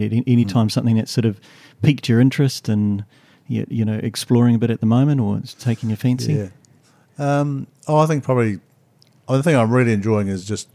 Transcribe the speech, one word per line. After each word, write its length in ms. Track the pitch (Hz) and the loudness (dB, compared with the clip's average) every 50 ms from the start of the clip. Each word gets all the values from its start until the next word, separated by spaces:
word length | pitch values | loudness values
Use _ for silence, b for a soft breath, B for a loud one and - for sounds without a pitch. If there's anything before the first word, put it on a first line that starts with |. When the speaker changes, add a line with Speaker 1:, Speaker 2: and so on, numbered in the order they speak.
Speaker 1:
any, 220 | 107 104 107 117 127 | -2 -2 -2 -2 0
any 180 | - 123 120 117 | 2 2 2 2
Speaker 2:
Hmm. 60 | 101 | 2
Speaker 1:
time 200 | - 123 113 107 | 2 0 0 0
something 260 | - - - 120 113 | 0 0 0 2 0
that 140 | 113 110 - | 0 0 -2
sort 160 | - - 113 | -2 -2 0
of 140 | 113 101 - B B B B B B B B - | -2 -2 -4 B B B B B B B B 0
piqued 260 | 151 143 123 - - | 0 0 0 0 0
your 100 | 117 117 | 2 4
interest 480 | 127 135 - - 143 135 - - - | 4 4 4 2 0 0 -2 -4 -4
and, 380 | - 110 107 104 104 101 101 104 b b b b b b b b | -2 -2 0 0 0 -2 -4 -6 b b b b b b b b
y-, 180 | - 123 113 - - | -6 -6 -6 -6 -4
you 160 | - 117 110 | -4 -2 -2
know, 140 | 107 110 107 | -2 -2 -4
exploring 540 | - 117 101 - - - 127 117 120 120 117 | -4 -6 -6 -6 -4 0 2 4 4 4 4
a 20 | |
bit 140 | 110 113 113 | 2 2 0
at 80 | 113 - | -2 0
the 80 | - | 0
moment, 340 | 110 113 123 135 147 147 135 | 2 2 4 2 2 2 0
or 160 | 113 101 104 | 0 -2 -2
it's 160 | - - - - | -4 -6 -10 -12
taking 360 | - - 123 117 - - 113 | -6 -4 -4 -4 -2 -4 -6
your 60 | 110 | -4
fancy? 360 | 104 - 127 123 127 120 113 107 | -2 0 -2 -2 0 -2 -2 -2
Speaker 2:
Yeah. 160 | 107 104 92 - _ _ _ _ _ b b b b b b _ - | -2 -4 -6 -12 _ _ _ _ _ b b b b b b _ -6
Um, 480 | 147 139 143 143 143 147 143 135 131 - _ _ - | -4 -2 0 0 -2 -2 -4 -6 -10 -12 _ _ -6
oh, 100 | - 151 | -2 2
I 80 | 151 156 | 2 2
think 160 | 156 160 143 131 | 2 0 -2 -2
probably, 360 | - 131 123 117 110 101 - _ _ _ _ _ _ _ _ _ _ _ _ _ - | -2 0 0 0 0 -2 -4 _ _ _ _ _ _ _ _ _ _ _ _ _ -2
oh, 80 | 131 | -2
the 60 | 135 139 | 0 2
thing 120 | 175 156 | 2 2
I'm 160 | 127 113 110 | 4 2 4
really 220 | 117 127 127 117 113 | 2 2 2 2 2
enjoying 340 | 101 98 113 110 104 101 | 0 0 0 0 0 0
is 180 | 98 98 92 90 | -2 -4 -6 -6
just, 220 | 104 107 98 - _ | -8 -8 -8 -10 _